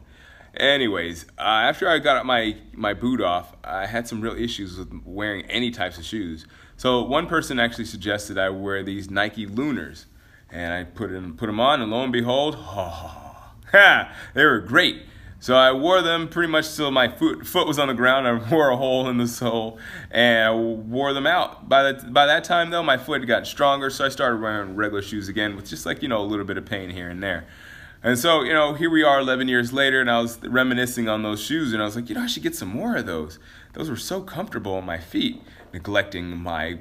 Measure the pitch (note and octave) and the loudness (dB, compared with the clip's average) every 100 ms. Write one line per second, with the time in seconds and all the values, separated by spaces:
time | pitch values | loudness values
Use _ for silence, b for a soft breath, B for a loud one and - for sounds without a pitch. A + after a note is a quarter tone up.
0 | - B B B B - C3+ C#3+ A#2 F#2 | -20 B B B B 0 2 2 2 -2
1 | E2+ E2+ - - G2 A2 B2 D#3 F#3 D#3 | -4 -8 -14 -4 0 2 2 2 2 2
2 | D3 B2+ B2 A#2+ A2 G#2+ - - G#2+ F#2+ | 4 2 2 0 0 -4 -12 -6 -4 -2
3 | A#2+ B2 F#2 F2 F2 - - F#2 G2 A#2 | -2 0 0 0 -4 -14 -8 -6 -4 -6
4 | A#2+ A2+ A2+ F#2+ A#2+ - F#2+ F2+ F2+ F2+ | -6 -6 -6 -4 -6 -6 -10 -10 -12 -14
5 | F2 F#2+ G#2+ G2 - A2 B2 A#2 F#2 E2+ | -12 -6 -6 -6 -4 -2 -2 -4 -6 -8
6 | E2 A2 F2 D#2 - B B B B2+ B2 | -8 -8 -6 -10 -14 B B B 0 2
7 | A2+ D3 E3+ D#3+ D3+ B2+ A#2 A#2 G#2+ G#2 | 2 -2 0 -2 0 0 0 -2 -10 -8
8 | G2+ G2+ - F#2+ F#2+ F#2+ G2 G2 G2 G2 | -4 -4 -4 -2 -2 -2 -4 -4 -6 -8
9 | F2 G2 G#2 A2 G2+ G#2+ D3 A2 C#2+ D2+ | -6 -4 -4 -4 -8 -4 -2 -4 -6 -14
10 | - b b b b E2 E2+ F2+ E2+ F2+ | -20 b b b b -8 -6 -6 -8 -8
11 | G2+ F#2 F2+ D#2+ A2+ G#2+ B2+ D3 G#2+ A#2 | -8 -8 -10 -8 -4 2 2 2 0 -2
12 | C3 A#2+ A#2+ C3 D3+ - - G2 F2 E2 | -2 0 2 2 0 -4 -8 -8 -6 -8
13 | D#2 - - - - - - G3 G3 C3 | -14 -14 -18 -20 -20 -20 4 8 10 8
14 | - B B C3+ D3 A#2 F2+ D3+ E3+ - | 2 B B 4 4 4 2 2 2 0
15 | - B B B - B2+ C3 C3 D#3+ F#3 | -12 B B B 4 6 6 6 4 4
16 | E3+ E3 D#3+ E3+ E3+ D#3 D#3 - D3 C3+ | 4 0 -2 -2 0 0 0 -2 0 4
17 | A#2+ - D#3+ - - F3+ D#3 D3 C3+ A#2 | 2 2 0 0 -2 0 2 2 0 2
18 | B2+ C3+ B2 A#2 A2 D#3+ C#3+ B2 C3+ C3 | 4 4 2 0 2 4 4 4 2 2
19 | B2+ A#2+ A#2+ A#2 B2 A2+ A2 - B B | 2 0 0 -2 -2 -2 -4 -8 B B
20 | B - A#2+ A2+ A2+ A2+ A2+ A2+ A2 B2 | B 4 6 6 4 4 0 -2 -4 -2
21 | C#3 C#3 C#3+ F3 - - - C3+ C#3 C3 | 0 0 2 2 0 -4 4 6 6 2
22 | A#2+ C3+ C#3+ D#3+ E3 F3 E3 E3+ D#3 C3 | 2 4 6 4 2 0 2 0 2 0
23 | - C#3 B2 G#2+ - - C#3+ C#3 C3+ B2+ | 0 -2 0 0 0 2 2 2 -2 -2
24 | C#3 C3 C3 A2+ A2 G#2+ G2 F#2+ G#2+ G2+ | -2 0 0 0 -2 -4 -4 -2 -2 -2
25 | G2+ G#2+ G2 G#2 G#2 G2 - D#2 E2+ E2 | -6 -8 -6 -2 -2 -4 -12 -10 -6 -6
26 | C#3+ A2 G#2+ G#2 F#2+ F#2+ F#2+ G2+ F#2 F#2 | -2 -2 -2 -4 -4 -6 -6 -8 -8 -10
27 | F2 F2+ G2 E2+ - B B B B B | -10 -6 -4 -6 -8 B B B B B
28 | A#2 B2 E3+ D#3+ - D#3+ D3+ D3 E3 D#3+ | 0 2 2 2 2 2 2 0 2 4
29 | D3+ C#3 C3 B2+ C3 B2 A#2+ C3+ C3+ C3 | 6 4 2 0 2 2 2 2 2 4
30 | B2 A#2 A#2 - - B2+ B2+ B2 B2 B2 | 2 2 0 -4 -2 2 2 2 -2 -2
31 | A2+ G#2+ G#2+ G#2 - D#3+ C#3 A2 G#2+ A#2 | -2 -2 -2 -4 -4 -4 -2 -2 -4 -6
32 | A#2 A2+ A#2+ D#3 E3 D#3+ F#2+ A2+ A#3 F#3 | -8 -6 -6 -4 -6 -6 -8 -6 -4 -4
33 | G2 D#2+ D2+ - B B B - D#3 A#2 | -4 -6 -8 -12 B B B -10 -8 -8
34 | - F#3+ F#3+ D3 G#3+ - G2 F#2+ F2+ E2+ | -6 -8 -8 -10 -8 -8 -6 -6 -6 -8
35 | - - B2+ - - B B F2+ G2+ G2+ | -6 -4 -4 -6 -16 B B -14 -4 -2
36 | G2 F2+ F2 F2 F2 D#2+ D#2+ E2+ | -2 -6 -8 -8 -6 -4 -6 -8